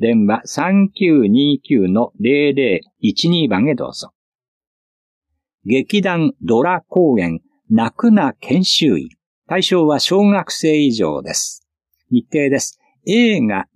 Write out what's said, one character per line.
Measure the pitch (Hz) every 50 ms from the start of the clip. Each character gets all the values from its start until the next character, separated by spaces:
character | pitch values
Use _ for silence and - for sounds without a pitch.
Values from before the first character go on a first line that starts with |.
電 | 113 113 117 110 104
話 | 101 113 120 -
三 | - - 143 156 180 196 202 196 196
九 | - - 202 170 156 139 113 98
二 | 107 131 143 147 143 135 _
九 | - 147 110 95
の | 90 95 110 120 - _ -
零 | 104 120 143 143 147 143 135
零 | 139 131 113 92 80 - _ _ -
一 | - 107 95 - 101 165
二 | 175 170 156
番 | 117 98 95 120 156
へ | 143
ど | 120 - 64
う | -
ぞ。 | - - - _ _ _ _ _ _ _ _ _ _ _ _ _ _ _ _ _ _ _ _ _ _ _ _ _ _ _ _ _ _ -
劇 | 95 120 135 127 - 202 208 180
団 | 190 175 170 156 139 - _ -
ド | 85 110 117 143
ラ | 175 180 165 - _
公 | - 185 175 151 123 104
演 | 87 85 82 82 _ _ _ _ _ -
泣 | 110 113 113 117 -
く | - - 233
な | 214 208 151 131 - _
研 | - - 131 185 185
修 | - - - 175 139 95 76
医。 | - - _ _ _ _ _ _ _ -
対 | 165 190 -
象 | - 190 180 160
は | 151 147 123
小 | - - 175 196 208
学 | 202 202 190 - -
生 | - - - 156 151
以 | 151 147 135 113
上 | 110 92 78 73 67 64
で | - -
す。 | - - - - - _ _ _ _ _ _ _ _ _ -
日 | 127 120 - _
程 | - 151 143 135
で | 139 127
す。 | - - - _ _ _ _ _ -
A | - 202 233 240 226 214 165
が | 117 107 98 95 - _ _